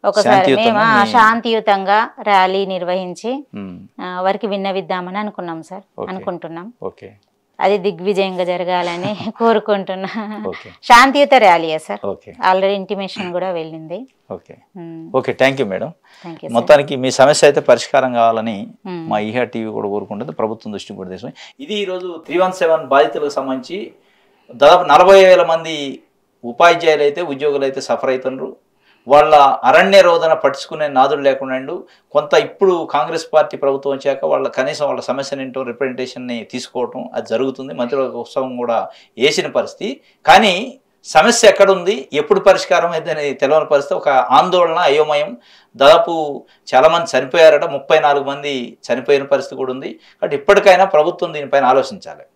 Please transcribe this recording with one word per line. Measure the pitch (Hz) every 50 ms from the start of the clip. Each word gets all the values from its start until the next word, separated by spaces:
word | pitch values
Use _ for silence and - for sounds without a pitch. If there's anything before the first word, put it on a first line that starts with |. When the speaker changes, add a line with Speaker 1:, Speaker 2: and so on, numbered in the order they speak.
| -
Speaker 1:
ఒకసారి | 202 196 208 202 240 202
Speaker 2:
శాంతియుతంగా | 196 185 - - 233 220
Speaker 1:
మేము, | 226 220 208
ఆ, | 220 226 220 208 202
Speaker 2:
మీ | 220
Speaker 1:
శాంతియుతంగా | 214 240 220 214 226 233 220 233 226 220 214 220 196 196 190 190 202 214 233 - _ -
ర్యాలీ | 220 208 202 190 185 185 190 196 196
నిర్వహించి, | 190 190 180 175 175 180 190 185 180 175 - - 226 254 285 269 _ -
Speaker 2:
మ్మ్. | 214 196 95 - - 95 104 _ -
Speaker 1:
ఆ, | 185 180 180 180
వారికి | 185 190 196 196 -
విన్నవిద్దామని | 202 202 196 190 196 185 196 180 160 190 185 180 180 185
అనుకున్నాం | 208 214 208 196 - 180 175 165 160 156
సార్, | _ 185 196 202 _ _ -
Speaker 2:
ఓకే. | - -
Speaker 1:
అనుకుంటున్నాం. | 190 190 185 202 180 160 - 160 165 170 175 226 _ _ -
Speaker 2:
ఓకే. | 95 - _ - 95 98 101 _ _ _ _ _ _ _ -
Speaker 1:
అది | - 190 202
దిగ్విజయంగా | 202 175 208 180 165 180 202 202 185 196 190 185 180 180
జరగాలని | 175 180 175 180 175 180 180 175 175 170 175 180 202 214
<laughs> | 175 - 220 220 -
కోరుకుంటున్నా. | 233 233 226 214 - - 208 196 185 - 190 185 190 190 - 233 214 208 214 208 214
Speaker 2:
ఓకే. | 190 170 - - - - _ -
Speaker 1:
శాంతియుత | - 240 240 254 269 247 285 285 285 277
ర్యాలీయే | 254 220 190 170 165 165 160 156
సార్. | 156 - - 202 208 -
Speaker 2:
ఓకే. | - 190 - _ 107
Speaker 1:
already | - - - 185 185 190 190 196
ఇంటిమేషన్ | 202 202 190 175 208 190 196 185 - 208 190 180
కూడా | 175 180 180 190
వెళ్ళింది. | 180 165 160 160 160 160 160 156 170 202 269 262 _ _ _ _
Speaker 2:
ఓకే. | 104 90 _ _ - _ _ _ _
Speaker 1:
మ్మ్. | 185 170 165 165 165 160 165 -
Speaker 2:
ఓకే, | 131 135 - 117 -
thank | 131 135 135 135
you | 127
మేడం. | 101 95 95 -
Speaker 1:
Thank | 160 170 _ _ _ _ _ - 175 160
you | -
సార్. | - -
Speaker 2:
మొత్తానికి | 117 117 117 - 151 143 143 135 143
మీ | 127 127 131
సమస్య | 123 - 127 143 151 - -
అయితే | 147 143 151
పరిష్కారం | 147 - 123 120 - - - 139 131 127 123
కావాలని | 117 117 113 113 113 110 117 107 98 107 - - _ _
Speaker 1:
మ్మ్. | 190 180 170 160 165
Speaker 2:
మా | - 214
ఈహా | 208 214 214 127 123
టీవీ | - - 117 110 110
కూడా | 107 110 107
కోరుకుంటుంది, | 101 101 104 98 - 104 101 123 -
ప్రభుత్వం | - - 110 110 110 110 - 107 104
దృష్టికి | 95 - - 101
కూడా | 98 95 90
తీసుకుని. | 92 92 120 - - - - - _ _
ఇది | 139 151 214
ఈరోజు | 208 202 185 185 180 180 180 170 156 -
త్రీ | - 143
వన్ | 175 185 185
సెవెన్ | 185 - 175 165 160 156 147
బాధితులకు | 127 131 139 151 151 - 170 147 143
సంబంధించి | - 147 135 135 131 131 120 - 165 202 220 - _ _ _ _ _ _ _ _ _ _ _ _ -
దాదాపు | 117 139 151 - 180 180
నలభై | 160 143 160 180 190 196 196 190
వేల | 185 180 175 165
మంది | 160 165 165 160 160 160 147 143 135 131 - _ _ _ _ _ _ _ _ -
ఉపాధ్యాయులు | 120 117 - 170 170 165 160 170 165 151 143
అయితే, | 147 147 143 175
ఉద్యోగులు | 180 156 139 131 147 147 139 143 135
అయితే | 131 131 135
సఫర్ | 131 - 120 - - 131
అవుతున్నారు. | 131 131 - 131 131 131 - - - _ _ _ _ _ _ _ _ _ _
వాళ్ళ | 117 139 147 151 156 156 147 139 - - - -
అరణ్య | 123 143 165 190 196 196 196
రోదన | 180 175 170 165 160 160 156
పట్టించుకునే | 156 - 135 - - - - 160 151 151
నాదుడు | 143 135 - 139 143 151 143
లేకుండా | 139 139 175 135 139 131 131
ఉండు. | 131 135 143 170 190 - _ _ _ _ _
కొంత | - 147 147 - -
ఇప్పుడు | 160 135 165 - - 202 190 180 170 156
కాంగ్రెస్ | - - 147 151 165 165 156 - - -
పార్టీ | 156 147 - -
ప్రభుత్వం | - 147 139 135 135 - 143 139
వచ్చాక | 135 - 143 135 135 -
వాళ్ళ | 139 143 135 135
కనీసం | - - 143 135 147 151 - 147
వాళ్ళ | 139 131 123
సమస్యను | - - 139 139 135 - 143 135
ఏంటో | 135 131 123 135
రిప్రజెంటేషన్ని | 131 120 117 - 139 131 127 123 127 127 - 127 127 123 120 117 104 _
తీసుకోవటం | - 123 - - _ 131 123 117 - - - - -
అది | 120 113 -
జరుగుతుంది. | 110 117 131 135 131 135 131 135 -
మంత్రివర్గ | 139 120 120 143 135 131 123
ఉత్సవం | 117 120 117 - - 139 131 131 123
కూడా | 120 120 117 117 107 - - - _ _ _ _ 107
వేసిన | 123 151 147 - 156
పరిస్థితి. | 143 - 107 - - - _ 170 220 277 - _ _ _ _ _
కానీ | 151 165 196 226 202 175 185 233 269 - _ _ _ _ _ _
సమస్య | - - 156 165 233 - - -
ఎక్కడుంది, | 208 190 - 196 196 190 175 175 185 220 247 - _ -
ఎప్పుడు | 147 147 - 202 190
పరిష్కారం | 190 196 185 185 - - 180 - - 170
అయితే | 170 160 151 165
అనేది | 156 151 147 143 131
తెలియని | - 139 135 151 156 147
పరిస్థితి. | 135 147 139 143 - 143
ఒక | - - 147
ఆందోళన, | 135 131 127 - - - 185 185 175 180 175 165 160 170
అయోమయం. | 180 147 139 151 151 151 151 147 147 160 247 - _ _ _ _ _ _ _
దాదాపు | 113 135 147 160 170 165 175 165 160 156 147 139 123 - _ _ _ _ - -
చాలామంది | 127 143 160 165 170 165 - -
చనిపోయారట, | 135 139 135 - 170 160 156 147 143 135
ముప్పై | - 143 135 - - 160 156
నాలుగు | 151 143 143 139 131
మంది | 135 139 - 143 147 139 127 120 110 - _ - - 123
చనిపోయిన | 131 123 - 143 139 139
పరిస్థితి | - 143 131 131 - 139
కూడా | 131 131 127
ఉంది. | 127 131 147 190 -
కాబట్టి | _ _ _ _ _ - 175 147
ఇప్పటికైనా | 139 - - 202 196 196 202 180 180 196
ప్రభుత్వం | 185 - 151 151 170 165 - 175 165 156
దీనిపైన | 151 143 127 139 139 135
ఆలోచించాలి. | 123 127 135 123 - 107 90 - - - - - _ _